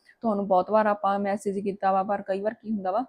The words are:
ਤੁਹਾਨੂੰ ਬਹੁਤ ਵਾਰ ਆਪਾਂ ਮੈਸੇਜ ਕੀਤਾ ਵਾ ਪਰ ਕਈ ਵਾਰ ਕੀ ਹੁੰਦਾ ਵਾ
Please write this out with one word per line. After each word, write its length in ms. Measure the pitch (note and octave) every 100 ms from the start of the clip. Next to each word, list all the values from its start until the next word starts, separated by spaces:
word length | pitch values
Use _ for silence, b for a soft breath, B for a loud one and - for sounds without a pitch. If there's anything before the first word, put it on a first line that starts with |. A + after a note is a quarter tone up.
| b _
ਤੁਹਾਨੂੰ 240 | A3+ G3+ G3
ਬਹੁਤ 220 | F#3 F#3
ਵਾਰ 160 | G#3+ G#3+
ਆਪਾਂ 320 | G#3 G3 G3+
ਮੈਸੇਜ 400 | G3+ G#3 G#3 G3
ਕੀਤਾ 320 | G3+ F#3+ F#3+
ਵਾ 100 | F#3+
ਪਰ 180 | F#3+ G3+
ਕਈ 180 | G3+ G3
ਵਾਰ 140 | G#3
ਕੀ 160 | A3+ G#3+
ਹੁੰਦਾ 180 | G#3+ F#3
ਵਾ 140 | G3+